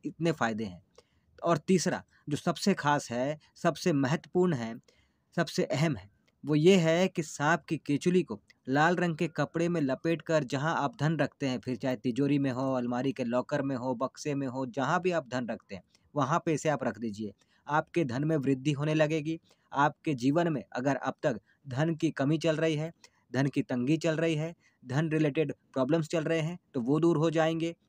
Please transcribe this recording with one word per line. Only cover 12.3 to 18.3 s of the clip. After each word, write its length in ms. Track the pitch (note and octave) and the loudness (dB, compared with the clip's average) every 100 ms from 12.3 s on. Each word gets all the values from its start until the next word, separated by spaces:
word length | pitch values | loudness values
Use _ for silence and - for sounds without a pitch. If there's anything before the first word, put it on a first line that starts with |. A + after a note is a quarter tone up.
| C#3+ | 2
में 120 | C#3 | 0
हो, 220 | B2 C3+ | -2 -2
अलमारी 400 | C3 A#2+ B2 C3 | -2 -2 -2 -2
के 120 | - | -4
लॉकर 380 | A#2+ B2 B2 C#3+ | -2 -2 0 -2
में 140 | C#3 C3 | -2 -4
हो, 180 | B2+ | -4
बक्से 400 | B2 C3 - D3+ | -4 -4 -6 -6
में 120 | C#3 C3+ | -4 -4
हो, 200 | B2+ C3 | -4 -6
जहाँ 340 | A#2 C3 F3 | -2 0 0
भी 100 | F3+ | 0
आप 180 | E3+ C3 | -2 -2
धन 180 | B2+ A#2 | -6 -4
रखते 280 | A2 _ | -8 _
हैं, 80 | F#2+ - _ _ | -16 -16 _ _
वहाँ 280 | C#3+ C3 E3+ - | -4 0 0 0
पे 60 | |
इसे 160 | D3+ D#3+ | 0 0
आप 160 | C#3+ | 0
रख 140 | A#2+ A2+ | -2 -4
दीजिए। 340 | A#2 G2+ G#2+ - _ _ - | -8 -6 -10 -12 _ _ -2
आपके 360 | D3+ D#3 - | -2 0 -2
धन 200 | D3+ A#2 | -2 -2
में 120 | D3+ | 0